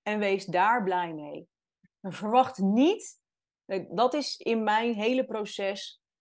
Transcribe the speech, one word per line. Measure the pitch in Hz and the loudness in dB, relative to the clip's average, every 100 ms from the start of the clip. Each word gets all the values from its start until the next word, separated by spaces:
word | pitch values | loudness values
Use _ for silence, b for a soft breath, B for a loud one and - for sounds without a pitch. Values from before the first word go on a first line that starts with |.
en | - 214 | -4 -2
wees | 202 196 196 | 0 0 0
daar | 175 202 240 | 2 4 2
blij | 190 180 170 | 2 0 -2
mee. | 156 147 151 - _ _ _ _ _ | -6 -10 -12 -16 _ _ _ _ _
En | 190 | -12
verwacht | - 214 240 262 - | -6 2 4 2 2
niet, | 196 220 302 427 - - _ _ _ _ - 196 - | 2 6 4 4 -4 -16 _ _ _ _ -8 -8 -4
dat | 175 247 | 0 2
is | 294 269 - | 2 -4 -6
in | - 226 | -2 0
mijn | 214 214 233 | 2 2 0
hele | 214 220 254 262 | 0 0 0 0
proces | 220 202 - 196 202 - - _ _ | -4 -6 -4 -4 -4 -10 -16 _ _